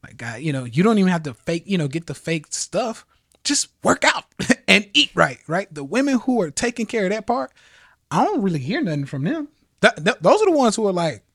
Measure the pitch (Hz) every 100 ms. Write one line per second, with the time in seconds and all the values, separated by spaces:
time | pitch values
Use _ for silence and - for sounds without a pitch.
0 | 117 107 117 117 156 135 123 120 202 214
1 | 185 175 151 120 - 170 180 190 147 156
2 | - 139 - 160 151 - - 180 240 226
3 | _ _ _ _ - 285 - _ - 269
4 | 302 - - - 185 247 - 190 208 -
5 | - - 160 123 - 170 202 147 139 214
6 | 277 254 - 240 165 - 240 233 226 226
7 | 185 214 - 247 262 _ _ - _ _
8 | _ 156 330 370 196 160 127 269 226 147
9 | 139 139 151 320 294 _ _ _ - -
10 | 160 247 156 381 427 311 240 208 208 180
11 | 165 113 _